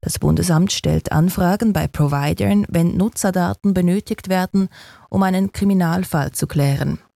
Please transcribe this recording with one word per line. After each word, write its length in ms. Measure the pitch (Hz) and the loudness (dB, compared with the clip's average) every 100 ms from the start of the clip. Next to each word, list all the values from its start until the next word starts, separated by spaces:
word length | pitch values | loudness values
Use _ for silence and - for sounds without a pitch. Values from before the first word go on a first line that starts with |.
Das 200 | - - | -6 -2
Bundesamt 500 | 147 160 175 160 196 | 0 0 2 2 2
stellt 400 | - 151 160 - | -2 0 -2 0
Anfragen 640 | 151 175 196 180 202 226 | 0 0 2 0 2 0
bei 160 | 180 151 | 0 -4
Providern, 760 | - 147 143 143 165 - 202 202 | 0 0 0 -2 0 2 2 2
wenn 280 | 170 170 - | 0 0 2
Nutzerdaten 800 | 208 - 202 180 175 196 202 | -2 0 -2 0 -2 -2 0
benötigt 540 | 185 175 190 - 220 - | 2 2 0 -2 -10 -2
werden, 400 | 185 185 196 190 - - - - | -2 0 0 -2 -6 -20 -20 -6
um 160 | 190 | 0
einen 260 | 190 185 196 | 0 2 -2
Kriminalfall 800 | - 202 196 170 175 185 165 139 | 0 0 2 2 0 -2 -2 -2
zu 160 | - 151 | -4 -4
klären. 540 | 156 143 139 139 - _ | 0 0 0 -2 -6 _